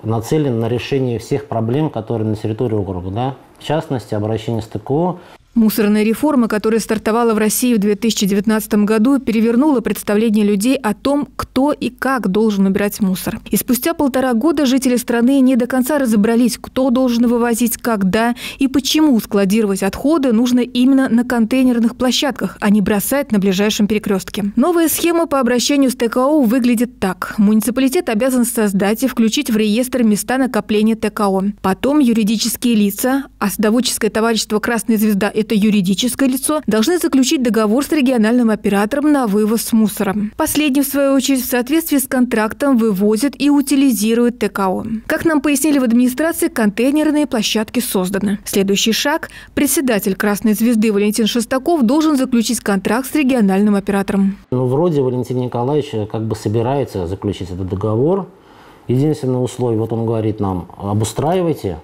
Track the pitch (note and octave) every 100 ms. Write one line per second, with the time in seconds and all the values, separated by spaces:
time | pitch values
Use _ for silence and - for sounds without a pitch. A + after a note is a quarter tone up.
0 | A2 A2+ G#2+ D#3 C#3+ A#2 A#2 A#2+ - C#3
1 | B2+ A#2 - C#3 - A2+ A2+ C3 D#3 A#2
2 | G#2 A#2 G#2+ G#2+ G#2+ G#2+ B2+ G#2+ F#2+ F#2
3 | F2+ G2+ C3 B2+ - - - D3+ - C3+
4 | - G#2+ G#2+ A2 A2+ A#2 A2 G#2 - C#3
5 | F3+ F3 - - _ - A3 A3+ G#3 G#3+
6 | G#3+ A3 D4 C#4+ A3+ G#3+ A3 A3 - G#3+
7 | - A3 A#3+ G#3+ G#3+ - B3 A#3 G3+ G3+
8 | A#3 - G3 G3 G#3 G#3+ G#3+ G#3+ G#3 A3
9 | A3 C#4 C4 A3 A3 A#3 D4+ C4 G3+ G3+
10 | - G#3 A#3 G#3+ G#3 G#3 A3+ C4+ G#3+ G3+
11 | C4+ C#4+ C#4+ - - - C#4 C#4+ A#3 -
12 | C4 C4+ G3+ G3 A3 G3+ G3 G3 G3+ -
13 | G3 F#3 - A3+ - G#3 - B3 E4 E4
14 | C#4+ B3+ C4 A#3 C#4+ E4 C#4 C4 B3+ B3
15 | - A#3+ A#3 C#4 B3+ C4 B3 C4 B3+ D4+
16 | C4 A3 G#3+ A#3 A#3+ - - - C4 B3
17 | C4 A#3 A#3+ A#3+ A#3+ A3+ A#3+ - - A3
18 | F#3+ G#3+ A#3 A#3+ - - C4+ C#4 - D#4
19 | D#4 A#3 - G3+ G3 G#3+ G#3+ F#3+ F#3+ -
20 | C#4 D#4+ C4+ A3 B3 B3 B3 A#3+ B3+ C4+
21 | C4 A#3 B3 A#3+ A3 C4 B3+ A#3+ A3+ -
22 | B3+ - D4 A3 F#3 - G#3 G#3 G3 G#3
23 | - C4+ C#4 G#3 G3 F#3 G#3 - G3+ G#3
24 | G#3 A#3 - - G3+ A3 D4+ F4 E4 -
25 | E4 E4+ E4+ C#4 B3 B3 - C#4+ C4+ -
26 | A#3 B3 C4 D#4 A#3+ C4+ A#3+ A3+ A#3+ -
27 | G3 F3+ - - G3+ A3 A3+ A3+ C4 D#4
28 | F4 A3 C4 B3+ A#3 - G#3 F#3+ G3 A3
29 | C4 - A3+ B3 D4 G#3+ G#3+ G#3+ B3+ B3+
30 | A3+ G#3 - B3+ B3+ A3 - G#3+ G#3+ A3
31 | G#3+ G#3 G#3 F#3+ G3 G#3 F#3+ F#3 B3 D4+
32 | B3 A3+ G#3 A3 A3+ - A#3+ A3+ G3+ G3+
33 | B3+ C4+ C4+ - G3+ - G#3+ A#3+ B3 -
34 | G#3+ A3 A3+ A3 - G#3+ G#3+ A#3 - A3
35 | G#3+ G3+ G#3 - A3 A3+ G#3+ G#3 F3+ F#3+
36 | B3 - C4+ C4 - D4+ D4 C4 A3+ F4
37 | E4 C4 B3+ D#4+ B3 A3+ G#3+ A#3 C#4+ D#4
38 | C4 B3+ G#3+ B3 A#3 G#3 G#3 G3+ G#3+ C#4+
39 | D4 C#4+ A#3+ G3+ G#3+ A3+ - A3+ G#3+ -
40 | G3 G3 G#3 - D#4 - D4 C4 C#4 C#4
41 | C#4 C4+ - C4+ B3 B3 B3 D#4+ D#4+ C#4+
42 | C4 C4 B3 A#3+ G#3+ - C#4+ B3+ A3+ F#3+
43 | G#3 A3 C#4 - C#4 C#4+ C#4 C#4+ C#4 G#3
44 | G#3+ A#3 A#3+ A#3+ G#3 G3+ F#3+ G3 A3 A3
45 | - D#4 E4 D4+ D4+ C#4+ D#4 C#4+ B3 A#3
46 | B3 B3+ D#4+ E4 E4+ - G#3+ G3+ B3+ D4
47 | D4+ D4 D4 A#3+ G#3 A3 A3 B3+ - G#3
48 | F#3 G3 G3 G3+ - G#3+ G3 G3 A#3 G#3+
49 | G3 - - - - - D4 - C4 C4+
50 | B3 F#3+ G#3 G#3 A3 G#3 A3+ A3+ A3 G3
51 | G#3 G#3+ G#3+ A#3+ A3+ C4 C4 E4+ A3 D4
52 | D#4 C#4+ C4 A#3 A3 A3+ - G3 F#3+ G#3+
53 | C4 D4+ C4+ B3+ G3 F#3+ G#3 G3+ G3 G3
54 | G3 G3 G3 G3 - B2+ B2+ C3+ F3 D3
55 | B2+ B2 B2 B2+ B2+ A#2+ A#2+ D3 - A2
56 | G#2 A2+ A2 G#2+ A2 G#2+ A2+ C#3 B2+ G2+
57 | E2+ G2 G2+ F2+ F2 F2+ F#2 F#2+ G#2+ A2
58 | C#3+ G3 F3 - - - - - - B2+
59 | D3+ D3 B2+ B2+ B2+ - B2 A2 A2 A#2
60 | A2+ A#2 A2 G#2 G2+ F2+ E2+ - G2 G#2+
61 | G#2+ - D#3 F#3 E3+ D3 G#2 E2